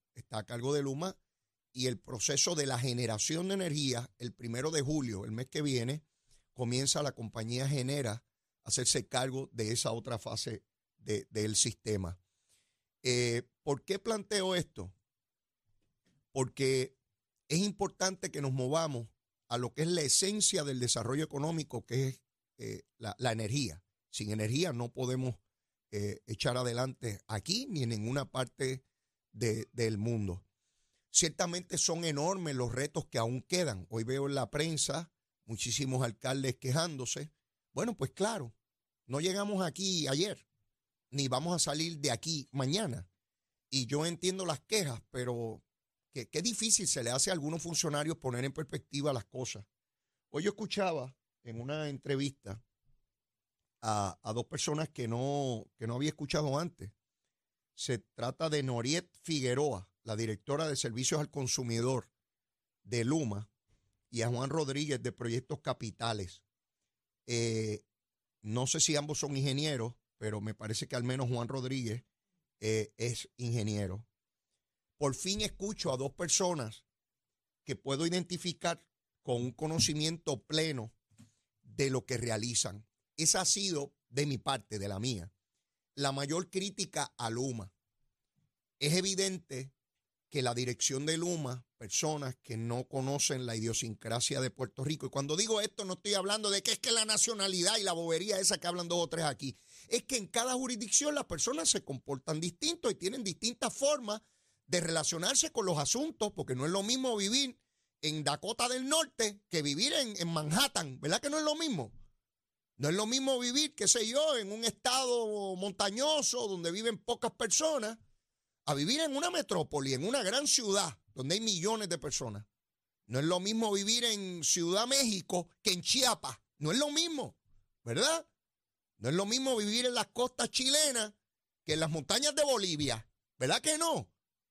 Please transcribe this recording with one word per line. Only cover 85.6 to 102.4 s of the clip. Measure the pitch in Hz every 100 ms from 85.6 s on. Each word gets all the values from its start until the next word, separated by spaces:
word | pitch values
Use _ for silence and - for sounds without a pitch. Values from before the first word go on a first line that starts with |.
| _ _ _
la | - 139
mayor | 139 139 165 180
crítica | 190 196 - 185 156 131 -
a | 117
Luma. | 113 135 120 95 - _ _ _ _ _ _ _ _ _ -
Es | 143
evidente | 175 190 190 190 185 - 131 135 - _ _ _ _ _
que | 147
la | 127
dirección | 120 123 120 - 135 151
de | 165
Luma, | 175 170 131 127 - -
personas | 110 - 156 151 139 127
que | - 110
no | 117 120 127
conocen | 135 131 143 - 131 123
la | 113
idiosincrasia | 113 110 113 104 113 117 - 135
de | 127
Puerto | - 127 -
Rico, | 135 151 131
y |
cuando | 135 139 160
digo | 220 214
esto | 208 - 196
no |
estoy | 180 208
hablando | 196 190 214 208
de | 196
que | 196
es | 214
que | 214
la | 226 220
nacionalidad | 214 - 214 196 185 175 226
y |
la | 190
bobería | 170 165 160 202 190
esa | 196 185
que | 175
hablan | 175 170
dos | 175
o | 165
tres | 160
aquí, | 156 135 139 - - - -
es | 240
que | - 254
en | 190
cada | 233 247
jurisdicción | 254 262 233 220 - 294
las | 285
personas | 254 165 - 294 311
se | -
comportan | - 131 - 135 - 156